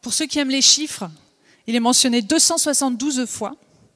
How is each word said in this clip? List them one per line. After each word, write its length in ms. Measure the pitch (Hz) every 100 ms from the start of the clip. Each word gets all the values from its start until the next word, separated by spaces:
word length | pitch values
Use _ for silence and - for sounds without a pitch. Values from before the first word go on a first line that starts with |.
pour 100 | -
ceux 140 | - 311
qui 120 | 294
aiment 120 | 277
les 120 | 269
chiffres, 480 | 254 - 294 - 180 156 _ _ _ _ -
il 100 | 233
est 40 |
mentionné 420 | 233 254 262 240
deux 180 | 202 311
cent 180 | - 330
soixante-douze 680 | 311 277 277 240 277 262 247
fois, 300 | - 208 285 _ _ _